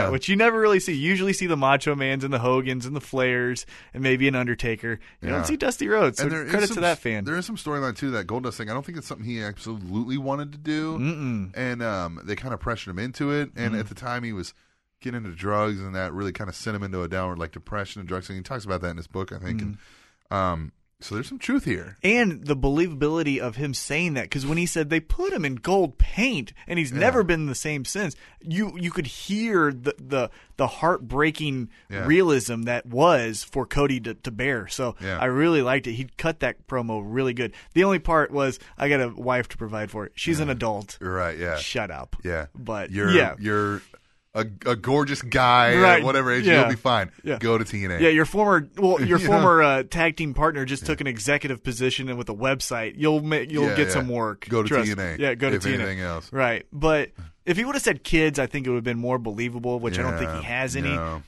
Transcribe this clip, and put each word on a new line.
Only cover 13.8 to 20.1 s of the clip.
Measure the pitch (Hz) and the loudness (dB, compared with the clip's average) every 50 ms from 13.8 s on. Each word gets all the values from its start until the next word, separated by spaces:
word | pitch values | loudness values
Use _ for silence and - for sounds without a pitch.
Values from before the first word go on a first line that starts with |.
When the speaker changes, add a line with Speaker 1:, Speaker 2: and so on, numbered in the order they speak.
Speaker 2:
at | 107 104 | -4 -6
the | 104 | -10
time, | - 127 123 123 123 120 | -10 -8 -8 -6 -6 -6
he | 117 | -6
was | 107 95 85 - - _ _ _ _ _ _ _ _ _ | -6 -6 -8 -10 -12 _ _ _ _ _ _ _ _ _
getting | - 131 120 120 110 | -10 -8 -8 -6 -8
into | 95 85 | -10 -10
drugs, | 82 90 101 104 104 107 107 104 95 | -6 -4 0 0 2 2 0 0 -4
and | 98 95 92 | -6 -6 -4
that | 95 92 87 | -4 -4 -4
really | 76 95 101 98 | -4 -4 -4 -4
kinda | 90 - 107 95 | -4 -6 -8 -8
sent | - - - 117 107 | -8 -8 -6 -6 -4
him | 101 | -4
into | 101 98 92 92 87 | -4 -4 -4 -4 -4
a | 82 | -4
downward, | 92 95 92 90 90 82 | -2 -4 -4 -4 -4 -6
like, | 82 80 | -8 -8
depression | - - - - 107 104 98 - - 104 | -10 -14 -12 -8 -8 -8 -6 -8 -10 -12
and | 92 82 | -10 -6
drugs. | 92 92 90 - | -6 -6 -6 -8
And | 98 95 | -10 -12
he | |
talks | 90 - 135 123 101 | -10 -10 -10 -10 -6
about | 98 92 87 | -4 -4 -4
that | 85 87 | -4 -4
in | 85 85 | -6 -8
his | 85 | -12
book, | - - 95 95 - | -10 -8 -8 -8 -8
I | 98 - | -10 -10
think. | 90 90 113 110 | -8 -6 -6 -4
Speaker 1:
Mm. | 104 104 104 104 - - - _ _ _ | -4 -6 -8 -10 -16 -20 -20 _ _ _